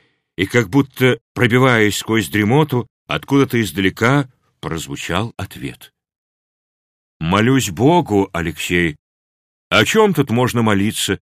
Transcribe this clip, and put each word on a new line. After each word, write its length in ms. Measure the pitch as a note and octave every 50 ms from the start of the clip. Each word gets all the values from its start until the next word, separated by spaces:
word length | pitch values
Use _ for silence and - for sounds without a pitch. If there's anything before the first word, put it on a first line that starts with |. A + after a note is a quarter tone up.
| _ _ _ _ _ _ _ -
и 80 | F#2
как 240 | - - A#2+ A#2 E2+
будто, 500 | F2+ C#3+ C3+ - - - B2+ B2+ A#2+ - _ _ -
пробиваясь 640 | - B2 A#2 A#2+ B2+ C3 C3 A#2+ A2+ G#2+ G#2 F#2+ -
сквозь 320 | - - A2 A2+ G2 -
дремоту, 580 | - G#2 G#2+ G#2 A#2+ D3+ D#3+ D#3 C3+ B2 G#2+ - _ _ _ -
откуда-то 540 | - D2+ - - C#3 C#3 C3+ B2+ - A#2
издалека 680 | A2 F#2 D2+ G2 F#2+ F#2+ - - A2 A#2+ C#3 C#3+ C3 B2+ _ _ _ _ _ _
прозвучал 720 | - D#2 D#2+ D#2+ C#2+ C2+ C#2+ - - - E2+ F#2 A2 A#2 -
ответ. 560 | - F#2+ - - - - C2+ - - - - _ _ _ _ _ _ _ _ _ _ _ _ _ _ _ _ _ _ _ _ _ _ _ _ _ -
«Молюсь 500 | D#2+ E2 F#2 G2+ A2 B2 C3+ C3+ A#2+ G2+
Богу, 600 | E2 D#2 A#2 D3 F3 F3 - - G#2 G2 F#2+ -
Алексей. 640 | - E2+ E2+ E2+ D2+ - - - F2 F2 F2 E2 D2 - _ _ _ _ _ _ _ _ _ _ _ _ _ -
О 160 | - G2+ -
чем 300 | - - A3 A3 G#3 E3+
тут 160 | D3 C3+ -
можно 320 | A2 A#2+ B2+ A#2 - A#2+
молиться, 580 | A2+ A2 G#2 G2 G2+ A2 - - - - F#2+ -